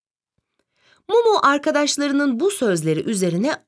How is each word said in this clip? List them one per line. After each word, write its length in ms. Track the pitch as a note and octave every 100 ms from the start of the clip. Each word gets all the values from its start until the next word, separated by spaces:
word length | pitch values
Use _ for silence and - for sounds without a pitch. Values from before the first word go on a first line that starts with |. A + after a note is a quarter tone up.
| _ _ _ _ _ _ _ _ _ _ -
Mumu 320 | A4 A#4 G#4
arkadaşlarının 960 | C#4 C#4+ D4 D4 C#4+ C#4 C#4+ C#4 C#4+ A#3
bu 120 | F4+
sözleri 580 | G4+ A#3+ F3 D#3 D#3 -
üzerine 560 | G#3 F#3 E3+ B3+ -